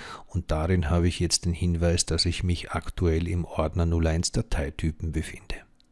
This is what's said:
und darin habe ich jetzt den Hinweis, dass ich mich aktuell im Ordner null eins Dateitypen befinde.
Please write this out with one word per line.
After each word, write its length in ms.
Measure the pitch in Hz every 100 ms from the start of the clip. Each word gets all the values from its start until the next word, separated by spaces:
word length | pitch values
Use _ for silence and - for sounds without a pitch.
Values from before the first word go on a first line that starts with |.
| - - -
und 240 | 90 -
darin 380 | 78 80 92 76
habe 200 | 87 87
ich 100 | -
jetzt 240 | 85 -
den 80 | 87
Hinweis, 540 | 85 87 85 85 85 -
dass 200 | 80 90
ich 180 | 85
mich 280 | 92 85 -
aktuell 560 | - - - 87 80 85
im 160 | 90
Ordner 420 | 80 - 78 85 82
null 220 | 85 80
eins 240 | 80 -
Dateitypen 800 | - - - 69 - 82 76 85
befinde. 440 | 78 - - - - - _ _